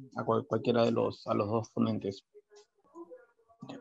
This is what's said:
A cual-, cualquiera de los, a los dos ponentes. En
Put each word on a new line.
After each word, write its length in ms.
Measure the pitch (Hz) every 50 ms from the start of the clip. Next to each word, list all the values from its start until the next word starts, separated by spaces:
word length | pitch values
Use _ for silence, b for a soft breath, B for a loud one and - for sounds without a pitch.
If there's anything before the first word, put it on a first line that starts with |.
| 131 131 -
A 80 | 120 113
cual-, 220 | 120 113 113 113
cualquiera 380 | - 113 113 - 123 113 117 117
de 80 | 117 117
los, 340 | 113 110 107 - - -
a 80 | 117 113
los 140 | 113 107 101
dos 220 | 110 113 113 -
ponentes. 540 | - 120 113 110 110 95 - 98 98 - - _ - - - _ - - - _ _ _ _ _ - 339 339 - - - - _ _ _ _ _ _ - - -
En 100 | - -